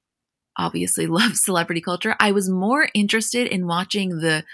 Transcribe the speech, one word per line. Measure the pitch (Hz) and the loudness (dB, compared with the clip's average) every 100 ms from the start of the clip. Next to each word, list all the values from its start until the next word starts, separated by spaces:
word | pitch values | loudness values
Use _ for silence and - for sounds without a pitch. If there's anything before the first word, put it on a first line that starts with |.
| _ _ _ _ _ - | _ _ _ _ _ -6
obviously | - - - - 165 | -4 -2 -2 0 0
<laughs> | |
loves | 165 233 - | 2 2 0
celebrity | - 180 165 170 | 0 0 -2 -4
culture. | 180 175 220 - | -4 -4 -2 2
I | 208 | 2
was | 196 185 | 2 0
more | 185 196 277 311 | 0 2 2 2
interested | 208 208 220 220 240 247 | 2 2 2 0 -2 -2
in | 190 180 | -2 -2
watching | 170 190 208 190 165 | -2 -2 -2 -2 -2
the, | 160 156 - | 0 0 -2